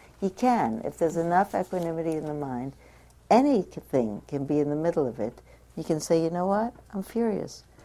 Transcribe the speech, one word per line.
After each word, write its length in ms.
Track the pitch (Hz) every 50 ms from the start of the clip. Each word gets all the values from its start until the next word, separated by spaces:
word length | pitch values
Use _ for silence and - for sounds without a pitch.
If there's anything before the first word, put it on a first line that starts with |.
| - - - - 202
You 80 | 190
can. 520 | 190 - 247 247 247 214 147 117 113 - -
If 140 | - - -
there's 180 | 170 160 160
enough 360 | 170 165 170 175 180 202 190 -
equanimity 600 | 196 190 - 185 180 170 165 165 165 160 165 156
in 140 | 156 151
the 80 | 151 151
mind, 400 | 147 147 139 127 120 127 139 139 - - - - - - - - - - -
anything 960 | 202 233 269 294 277 196 175 - - 165 - - - 131 117 107 104 104 - -
can 180 | 147 139 139
be 140 | 139 147 147
in 100 | 147 143
the 60 | 147
middle 280 | 151 160 170 165 165 143
of 140 | 123 107 120
it. 240 | 104 117 - - - - - - - - -
You 60 | - 160
can 160 | - 165 151
say, 240 | - - 170 165 160
"You 80 | 160
know 160 | 175 175 180
what? 260 | 196 196 208 226 240 - - - - -
I'm 80 | 196 190
furious." 600 | - - 226 233 226 202 - - - - - - - - - -